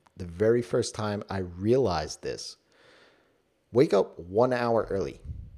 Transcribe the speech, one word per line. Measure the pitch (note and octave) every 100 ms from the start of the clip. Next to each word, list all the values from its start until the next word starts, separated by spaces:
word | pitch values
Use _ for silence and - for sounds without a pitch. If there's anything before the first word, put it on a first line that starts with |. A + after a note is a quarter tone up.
| _ -
the |
very | F2+ E2+ G#2+ A#2+
first | A#2 B2+ A2
time | - G#2+ G2+ -
I | G2
realized | F2+ F2 G#2 B2+ A#2 E2 D2+ -
this, | C#2+ A1+ - - _ _ _ _ _ _ _ _ _ _ _
wake | A2+ E3
up | G3 - -
one | E2+ G2 B2+
hour | B2 A#2+ A2+ -
early, | G2 D2 - - - -